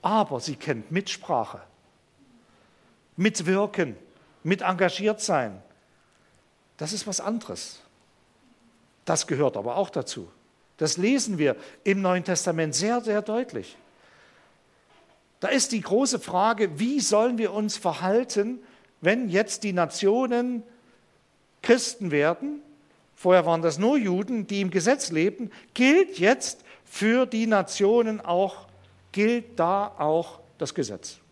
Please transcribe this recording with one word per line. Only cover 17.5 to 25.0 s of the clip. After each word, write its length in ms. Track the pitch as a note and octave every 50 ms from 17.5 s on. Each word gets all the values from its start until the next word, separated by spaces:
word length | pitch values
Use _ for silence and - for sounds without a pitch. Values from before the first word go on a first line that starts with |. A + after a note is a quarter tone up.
| F#3+
uns 240 | G#3+ G#3+ G#3 -
verhalten, 840 | - - F3+ D#3 - F3 F#3 G3+ A#3 B3+ B3+ - G#3 G3+ A3+ B3+ A#3+ - - - _ _ _ _ _
wenn 300 | - E3+ G#3 B3 B3+ G3+
jetzt 340 | E3+ G3 G#3+ G#3+ - - -
die 100 | G#3 F3+
Nationen 920 | F3+ E3+ D3 - - G3+ G3 G#3+ B3 C4 A#3+ B3 A#3+ B3 B3 B3 A#3 - - - _ _ _ _ _ _ _ _ _ _ _ _ _ _ _ _ _
Christen 500 | - - A#3 B3+ - - - - G3+ F3
werden? 500 | D3+ D3 D3 D#3+ E3+ - C4+ D4 D4 D4 - - - _ _ _ _ _ _ _ _
Vorher 300 | _ - F#3 F3+ F3+ D#3+
waren 160 | E3+ E3 E3
das 160 | E3 E3 C#3+
nur 200 | D3+ G3+ A#3+ D4
Juden, 500 | D4 A3 F#3+ F3+ F#3 G#3 F#3+ B3+ A3 G3
die 140 | - G3+ G3
im 100 | G3 F#3
Gesetz 400 | D#3+ F#3+ D#3+ A3+ C4+ C#4